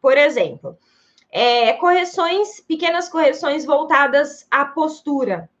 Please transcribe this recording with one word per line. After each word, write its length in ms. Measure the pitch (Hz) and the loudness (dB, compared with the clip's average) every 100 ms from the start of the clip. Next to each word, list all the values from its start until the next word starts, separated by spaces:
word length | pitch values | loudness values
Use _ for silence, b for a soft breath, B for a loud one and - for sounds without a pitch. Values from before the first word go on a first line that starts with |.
por 160 | 269 277 | 2 4
exemplo, 600 | 294 240 160 120 139 - _ _ _ _ _ | 4 2 -4 -6 -16 -18 _ _ _ _ _
é, 420 | - 240 240 226 | 0 2 2 2
correções, 840 | 226 349 359 359 359 339 381 415 - | 2 2 2 0 -2 -2 -2 -4 -6
pequenas 480 | - 320 339 339 349 | -8 -4 -2 -2 -4
correções 560 | 320 294 302 320 302 285 | 0 0 0 -2 -4 0
voltadas 800 | 285 311 277 277 285 285 - - | 0 2 2 2 2 0 -6 -4
à 160 | 277 285 | -2 -2
postura. 840 | 320 311 - 294 277 220 175 165 _ | -2 -4 -4 -6 -4 -4 -6 -10 _